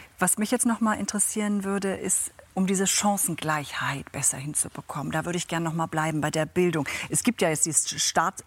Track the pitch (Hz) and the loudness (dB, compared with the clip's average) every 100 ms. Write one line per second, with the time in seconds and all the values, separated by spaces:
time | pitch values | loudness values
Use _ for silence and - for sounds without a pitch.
0 | - - 180 - 214 240 240 220 220 208 | -10 0 0 2 2 2 2 2 2 0
1 | 202 208 208 214 208 202 196 196 196 185 | 0 0 0 0 0 0 0 -2 0 -2
2 | - - - - - - 190 190 190 - | 0 -2 -2 -10 -8 0 2 2 2 2
3 | 208 202 - 160 156 151 135 - 131 139 | 2 2 0 -2 0 -2 -2 -6 -4 -4
4 | - 156 135 135 143 147 - - - 147 | -8 -2 -2 -2 -4 -2 -4 -6 -10 -6
5 | 151 160 165 175 - 165 165 165 160 156 | -4 -2 -2 -4 -2 -2 -2 -2 -2 0
6 | 160 156 151 156 156 180 180 160 135 - | 0 0 0 0 0 2 2 2 -2 -4
7 | - 147 - - 175 151 - 143 - - | -4 0 0 2 2 2 0 0 -2 -2
8 | - 175 170 - | 0 2 2 0